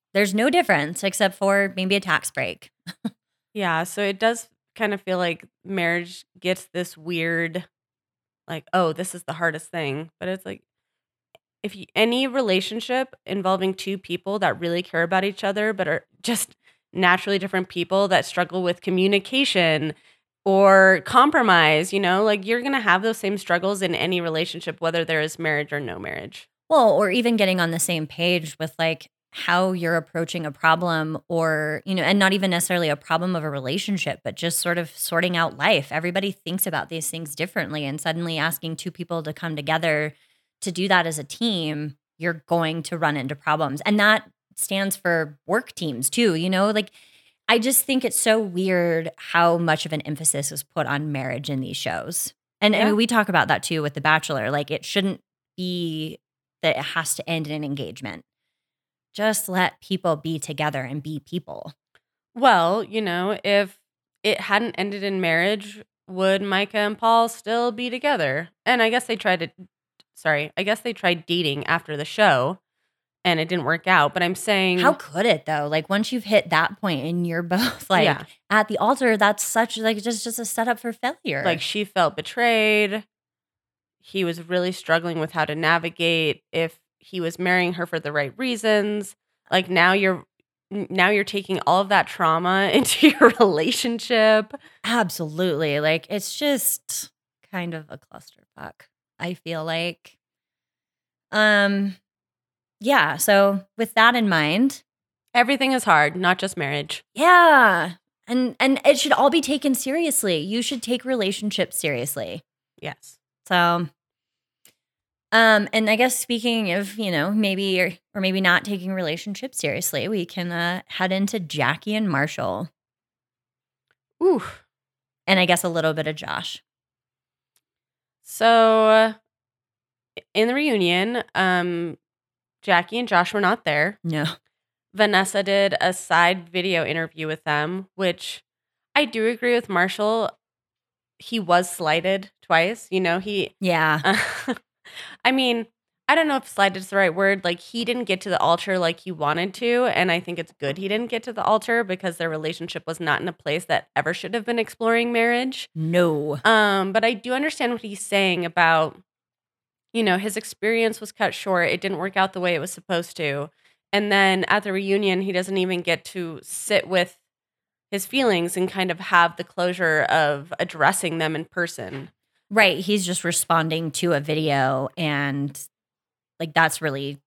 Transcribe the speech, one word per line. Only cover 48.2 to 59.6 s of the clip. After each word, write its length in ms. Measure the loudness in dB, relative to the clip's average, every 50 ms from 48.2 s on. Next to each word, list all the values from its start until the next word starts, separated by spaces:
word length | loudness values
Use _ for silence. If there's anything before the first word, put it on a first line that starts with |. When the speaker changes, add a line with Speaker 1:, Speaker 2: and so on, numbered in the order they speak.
| 2 2 2 2
Speaker 1:
weird 720 | 0 -2 -2 -2 0 0 2 2 2 2 0 -2 -2 -6 -10
how 420 | -14 -10 -2 2 4 4 4 4 2
much 260 | 2 0 0 0 -2
of 80 | -6 -6
an 80 | -6
emphasis 500 | -6 -6 -8 -4 -2 -2 -2 -2 -4 -6
is 120 | -8 -8 -12
put 240 | _ -4 -4 -2
on 240 | -2 -2 -4 -4 -4
marriage 380 | -4 -4 -4 -6 -6 -6 -6 -4
in 100 | -4 -4
these 180 | -4 -6 -8
shows. 560 | -6 -6 -6 -6 -6 -6 -8 -8 -6 -8 -8 -10 _ _ _ _ -2
And, 140 | 0 2 2
and 160 | 2 2 2
Speaker 2:
Yeah. 40 | 2
Speaker 1:
we 100 | 2 0
talk 240 | 2 2 0 0 2
about 200 | 2 0 2 2
that 120 | 0 -2
too 220 | -2 -4 -4 -4 -4
with 100 | -4 -6
The 80 | -2
Bachelor. 480 | 0 2 2 2 0 -2 -6 -4 -4 -2
Like, 220 | -2 -4 -4 -4
it 120 | -6 -8 -6
shouldn't 380 | -4 -4 -2 -2 -2 -4 -6 _ _ _ _ _ _ -12
be 600 | -10 -8 -6 -6 -4 -6 -6 -6 -6 -8 -10 -12 -16 _ _ _ _ _ _ _ -4 -2
that 120 | -2 -2
it 80 | -2 -4
has 300 | -6 -4 -4 -4 -4 -6
to 140 | -6 -6 -6
end 160 | -4 -4 -4
in 80 | -6 -6
an 100 | -6 -6
engagement. 600 | -6 -6 -6 -8 -10 -12 -12 -12 -12 -12 -14 -18 _ _ _ _ _ _ _ _ _ _ _ _ _ _ _ _ _ -6
Just 360 | -2 -2 0 0 -2 -4 -2
let 320 | 0 0